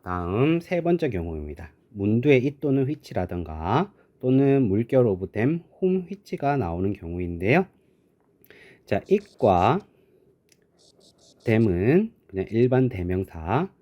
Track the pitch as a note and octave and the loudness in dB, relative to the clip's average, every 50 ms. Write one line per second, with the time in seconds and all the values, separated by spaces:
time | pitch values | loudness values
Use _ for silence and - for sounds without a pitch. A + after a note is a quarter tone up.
0 | _ F#2 F2+ F2+ F2 F2 F#2 A2 C3+ D#3 E3 E3+ E3+ - F3+ F3 D#3+ E3+ F3 E3+ | _ -6 -6 -6 -4 -4 0 0 2 2 0 -2 -2 -4 -6 -4 0 0 0 0
1 | E3 C#3+ A2 F2+ E2 E2+ D#2+ D#2 D2 D2 D2+ - E2+ D#2+ _ _ _ _ - G#2 | 0 -4 -4 -4 -6 -6 -8 -10 -10 -12 -12 -14 -16 -18 _ _ _ _ -8 -4
2 | G2 G#2 G#2+ A#2+ B2 D3 C#3+ B2+ A#2+ C#3+ C#3 _ - D3 C3+ C#3 C3+ B2+ D3+ - | -2 0 0 2 4 4 4 4 4 0 -6 _ -4 -2 0 0 -2 -4 -6 -10
3 | - - - G2 F2+ F2+ F2+ F2+ E2+ D#2+ D#2 D#2 D#2+ F2+ A2 D3 G3 - _ _ | -12 -8 -6 -6 -4 -4 -6 -8 -8 -8 -10 -8 -4 0 0 0 0 -2 _ _
4 | _ _ _ _ - B2+ C3 C3+ C#3 C#3 C#3 C#3 C3 G2+ F#2+ G#2+ A#2+ - C3+ C3 | _ _ _ _ -2 2 2 4 4 4 4 2 2 2 0 -2 -2 2 2 2
5 | B2 A2+ G2 F2+ F#2+ F2+ - G#2 A2+ C#3 E3 E3+ - _ _ _ F#3+ F#3 F#3 F#3 | 4 2 0 -2 -6 -6 -4 -2 -2 -2 -2 -4 -8 _ _ _ -2 0 0 -2
6 | F3+ E3+ G3+ - _ - - - C#3+ C#3 C#3+ C#3 G#2 E2+ E2 F2 F#2+ G2+ G2+ - | -4 -8 -16 -18 _ -12 -10 -4 -2 -2 -2 -2 -2 -4 -4 -2 -2 -4 -4 -6
7 | F2+ E2+ E2+ F2+ F2+ F2 E2+ E2+ F2+ G2+ C3+ F3+ F#3+ - _ _ _ _ _ _ | -10 -10 -8 -6 -6 -6 -6 -4 0 2 2 2 2 -2 _ _ _ _ _ _
8 | _ _ _ _ _ _ _ _ _ _ - - - - - _ _ - G#2+ G2 | _ _ _ _ _ _ _ _ _ _ -20 -20 -20 -20 -20 _ _ -4 -4 -4
9 | - - F#3+ G#3+ - - _ _ C3+ G#2+ F#2 F2 F#2 A2 D3 F#3+ - _ _ _ | 0 0 0 0 0 -8 _ _ 4 4 4 4 4 2 2 0 -4 _ _ _
10 | _ _ _ _ _ _ _ _ _ _ _ _ _ _ _ _ _ _ _ _ | _ _ _ _ _ _ _ _ _ _ _ _ _ _ _ _ _ _ _ _
11 | _ _ _ _ _ _ _ _ _ - A2 A2 A#2 G#2+ F2 F2 F#2+ A#2 D3+ F#3 | _ _ _ _ _ _ _ _ _ 0 2 4 4 2 2 2 2 2 2 2
12 | A3 A3 _ _ _ _ - F#2+ F#2 - G#2 A2+ B2 B2+ B2+ B2+ C3 B2 - F#2 | 2 0 _ _ _ _ -8 -8 -6 -2 2 2 2 4 4 2 2 0 -2 -4
13 | F2 F2 F#2 F#2 F#2+ - - E2 D#2 E2+ G#2 C#3+ F3+ G3 _ _ | -4 -2 -2 -4 -4 -6 -10 -10 -4 -2 -2 -2 -2 -4 _ _